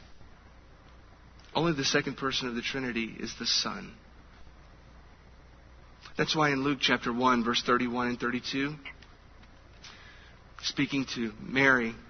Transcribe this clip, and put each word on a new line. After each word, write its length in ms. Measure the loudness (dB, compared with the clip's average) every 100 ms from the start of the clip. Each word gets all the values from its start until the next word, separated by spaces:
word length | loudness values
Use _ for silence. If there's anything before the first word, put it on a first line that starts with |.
| -14 -20 -20 -20 -20 -20 -20 -20 -20 -20 -20 -20 -20 -20 -4
Only 200 | 0 2
the 100 | 2
second 320 | 2 2 0 -2
person 320 | -2 -2 -2
of 60 |
the 80 | -4
Trinity 520 | -4 -4 -4 -2 -4 -6
is 140 | -10
the 100 | -6
Son. 480 | -2 0 0 -6 -10 -16 -20 -20 -20 -20 -20 -20 -20 -20 -20 -20 -20 -20 -20 -20 -20 -20 -20 -20 -20 -20 -8 -2
That's 180 | 0
why 180 | 4 4
in 120 | 4
Luke 140 | 0 2
chapter 320 | 2 2 0
one, 320 | 2 4 4
verse 180 | 4 2
thirty-one 460 | 2 2 2 0 -2
and 100 | -2
thirty-two, 580 | -2 -2 -4 -2 -4 -6 -14 -18 -20 -20 -20 -20 -20 -20 -20 -20 -20 -18 -20 -20 -20 -20 -20 -8
speaking 400 | -4 0 0 0 -2
to 200 | -2 -4 -6
Mary, 520 | -2 4 6 6 2 -4